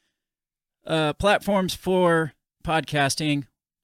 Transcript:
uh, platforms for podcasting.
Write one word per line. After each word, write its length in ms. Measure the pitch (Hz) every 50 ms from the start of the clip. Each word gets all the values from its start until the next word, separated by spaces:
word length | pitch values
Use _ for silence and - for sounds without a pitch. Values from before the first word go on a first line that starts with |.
| _ _ _ _ _ _ _ _ _ _ _ _ _ _ _ _ _
uh, 260 | - 160 156 156 151 143
platforms 600 | - - 202 208 - - 202 208 190 185 170 -
for 580 | - - 185 185 185 180 170 165 160 160 - - _ _ _ _ _ -
podcasting. 840 | 175 160 160 143 - 147 147 139 135 - - 156 151 143 143 - - _ _ _ _ _ _